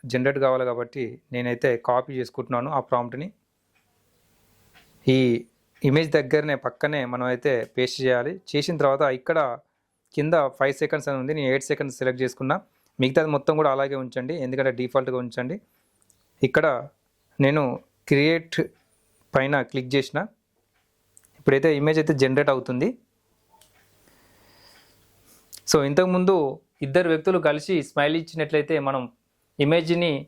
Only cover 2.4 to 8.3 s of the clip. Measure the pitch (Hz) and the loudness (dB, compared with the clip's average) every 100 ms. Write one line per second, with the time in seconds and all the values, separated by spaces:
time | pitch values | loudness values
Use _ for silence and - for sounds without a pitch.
2.4 | 120 123 135 143 120 123 120 127 175 _ | -6 -4 -2 -4 -2 -2 -2 -8 -12 _
3.4 | _ _ _ _ _ _ _ _ _ _ | _ _ _ _ _ _ _ _ _ _
4.4 | _ _ _ _ _ _ - 131 127 117 | _ _ _ _ _ _ 2 4 4 2
5.4 | - _ _ _ 143 143 160 156 135 151 | -4 _ _ _ 2 2 2 0 2 0
6.4 | 151 139 123 - 147 151 123 123 127 123 | 0 -4 -4 -4 -4 -2 -4 -4 -2 -2
7.4 | 147 123 - - 127 - 131 123 131 | 0 -2 -2 -2 -2 0 0 2 0